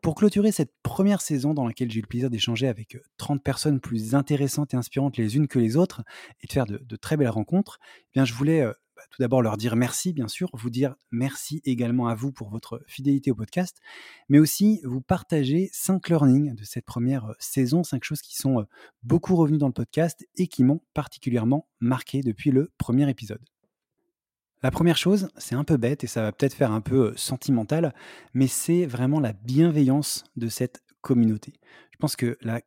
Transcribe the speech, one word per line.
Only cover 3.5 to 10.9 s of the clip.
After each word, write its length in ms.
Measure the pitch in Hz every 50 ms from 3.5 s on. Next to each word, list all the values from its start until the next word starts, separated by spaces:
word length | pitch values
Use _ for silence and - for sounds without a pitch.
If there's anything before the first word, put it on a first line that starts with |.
| 131 - - 151 147 131
plus 340 | - - 120 113 107 110 123
intéressantes 580 | 143 139 - 147 139 143 135 - - 147 135
et 40 | - 127
inspirantes 400 | 123 - - 139 135 143 131 -
les 180 | 113 107 110
unes 100 | 143 151
que 120 | 139 - 131
les 180 | 117 110 113
autres 240 | 156 180 - - - 110 - - - - - - _
et 60 | -
de 60 | -
faire 120 | - 143 127
de, 140 | 104 101 104
de 180 | 131 120 113
très 220 | 113 - - 160 151
belles 100 | 143 117
rencontres, 500 | 107 110 107 - - 185 202 - - -
eh 280 | _ - - - _ _ _
bien, 100 | 131 135
je 80 | 120
voulais, 300 | 113 117 139 147 165 160
euh, 100 | 135 110 104 _ _ _ _
bah, 60 | - - _
tout 100 | - -
d'abord 220 | 131 117 127 131
leur 160 | 120 110 107 107
dire 180 | 107 120 113
merci, 380 | 117 123 117 - - - 185 170
bien 120 | 147 120
sûr, 220 | 107 - - 180 180 -
vous 160 | 117 110 123
dire 240 | 113 123 139 135